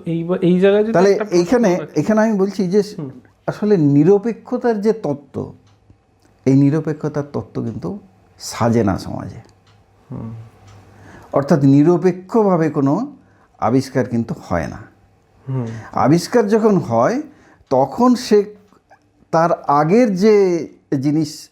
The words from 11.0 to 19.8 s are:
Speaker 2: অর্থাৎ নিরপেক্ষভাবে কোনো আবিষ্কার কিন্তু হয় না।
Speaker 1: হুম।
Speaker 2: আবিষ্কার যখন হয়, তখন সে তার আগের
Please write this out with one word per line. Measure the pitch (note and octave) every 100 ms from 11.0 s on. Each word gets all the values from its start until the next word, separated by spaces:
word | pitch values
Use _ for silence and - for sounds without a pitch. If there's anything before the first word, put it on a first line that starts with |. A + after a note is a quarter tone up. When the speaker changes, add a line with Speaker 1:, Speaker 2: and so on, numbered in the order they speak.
| - - -
Speaker 2:
অর্থাৎ | - C3+ E3
নিরপেক্ষভাবে | C#3 C#3 D3+ E3+ F3+ F3+ - A#3 G3+ F3+ D#3+
কোনো | D3+ C3+ E3 C#4+ - _ _ _ -
আবিষ্কার | G#2+ C3 B2 C3+
কিন্তু | A2 A#2 A2+ -
হয় | - F2 B1+
না। | - - _ _ _ _ _ C3+
Speaker 1:
হুম। | C3 A2+ A2+ -
Speaker 2:
আবিষ্কার | - A#2 E3+ - B3 G#3
যখন | A3 A3 F#3
হয়, | B2+ A2+ C#3 B3 D4+ - _ _ -
তখন | B2+ C#3 - B3
সে | B3 - G#3 G3+ - _ _ _ _ _ _ -
তার | E3 E3+ E3+
আগের | - C#3+